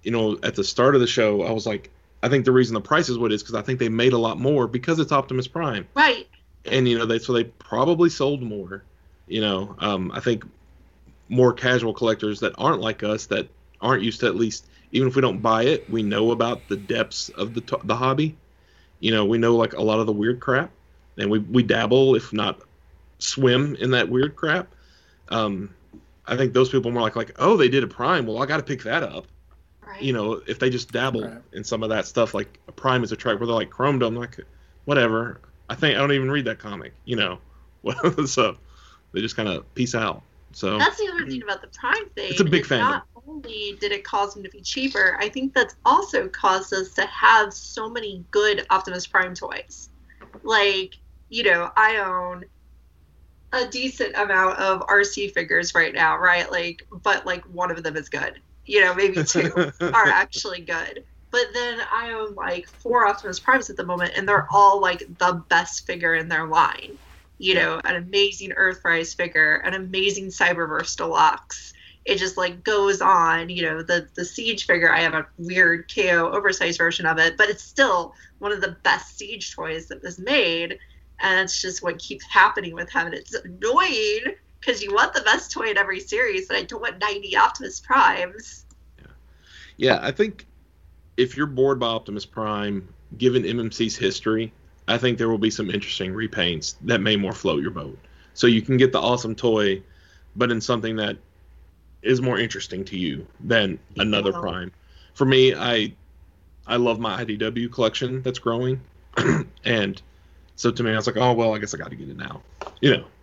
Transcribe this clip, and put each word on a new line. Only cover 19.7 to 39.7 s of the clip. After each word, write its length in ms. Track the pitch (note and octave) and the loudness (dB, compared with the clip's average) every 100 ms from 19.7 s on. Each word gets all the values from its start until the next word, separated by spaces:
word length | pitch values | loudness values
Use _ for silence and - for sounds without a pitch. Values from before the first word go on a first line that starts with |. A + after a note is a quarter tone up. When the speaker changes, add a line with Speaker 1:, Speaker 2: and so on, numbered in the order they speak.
Speaker 1:
a 80 | - | 0
lot 180 | G#2+ A2 | 0 2
of 60 | A2 | 0
the 60 | |
weird 280 | G#2 A2 B2 | 0 0 -2
crap, 300 | C3 C3 E3+ _ _ _ _ - | 0 0 0 _ _ _ _ -6
and 120 | G2+ | 0
we, 80 | G#2+ | 0
we 240 | G#2 B2 | 2 2
dabble, 540 | A#2 A2+ A2 B2+ C3+ B2 | 4 2 4 4 6 4
if 160 | - | 2
not 280 | G#2+ G#2 - - _ _ - - _ | -4 -2 -4 -14 _ _ -20 -20 _
swim, 560 | - - C3 B2 D3 C#3 | -8 2 4 4 2 -2
in 160 | B2+ | 0
that 160 | B2 F#2+ | 2 2
weird 260 | B2+ D3 | 2 0
crap. 320 | - D#3+ F3 F3+ - _ _ _ _ - | -2 0 0 -2 -18 _ _ _ _ -6
Um, 440 | A2+ G#2+ F#2+ G2+ - _ - _ _ - | -2 -2 -4 -10 -16 _ -20 _ _ -6
I 100 | B2 | 0
think 160 | C3 | 2
those 160 | B2 C3 | 4 4
people 200 | C3 A#2+ | 2 0
are 40 | |
more 80 | A#2+ | 0
like, 120 | A2 | -2
like, 180 | A#2 A2+ - | -2 -8 0
"Oh, 180 | D#3+ G#3+ | 4 6
they 120 | B2+ | 6
did 160 | C3+ | 4
a 40 | A#2 | 0
Prime. 380 | - B2+ F3 A2+ | -2 0 0 0
Well, 160 | A2 | -4
I 40 | C#3 | -2
gotta 160 | D3+ | -2
pick 180 | C#3+ C3+ | -4 -8
that 220 | G#2+ D3+ | -4 -4
up." 220 | A#2 C#2+ - - _ - _ _ - | -4 -10 -16 -20 _ -20 _ _ -20
Speaker 2:
Right. 160 | - | -8
Speaker 1:
You 100 | C3+ | -4
know, 300 | A#2+ G#2 G#2+ - | -2 -2 -6 -8
if 100 | A2+ | -2
they 120 | B2+ | -2
just 200 | B2 - | -2 -6
dabble 320 | A#2+ C3 A#2 | -4 -2 -4
Speaker 3:
Right. 200 | G2 - - | -8 -14 -16
Speaker 1:
in 100 | - | -14
some 220 | G#2+ A2+ | -8 -4
of 60 | A2 | -2
that 160 | A2 - | -2 -2
stuff, 280 | - A2 | 0 0
like, 240 | G2+ G#2 - - | -2 -8 -14 -20
a 60 | |
Prime 320 | - C3 B2+ | -6 0 0
is 80 | A2 | -2
a 40 | G#2+ | -4
track 220 | B2 G2+ | -2 -2
where 80 | A#2 | 0
they're 80 | |
like, 160 | A2+ F2 | -2 -2
"Chrome 300 | - C3+ C3+ | -2 0 2
Dome," 160 | A#2 A#2 | 0 -2
like, 240 | A#2+ - - - - - - | -8 -14 -20 -20 -20 -16 0
"Whatever. 540 | C#3+ A#2 A2+ A#2+ A#2+ - _ - | 2 4 2 -4 -10 -20 _ -12
I 60 | |
think 220 | A#2 D3+ A2 | 0 2 2
I 20 | |
don't 140 | C#3 | 2
even 180 | C#3 C3 | 2 0
read 140 | C#3+ | -2
that 140 | A#2+ A2+ | -4 -8
comic," 340 | G#2+ G2+ B1 - | -12 -14 -14 -18
you 120 | - A#2+ | -6 -2
know. 220 | G2 F2+ - - - _ | -2 -4 -14 -20 -20 _
<laughs> 420 | - - E3+ D#3 C#3+ | -6 0 0 0 -2
So 300 | - A2 - - - - - _ | 0 0 -2 -18 -20 -20 -20 _
they 80 | - | -6
just 160 | G#2+ - | -6 -4
kinda 260 | G#2+ E2 - | -4 -4 -8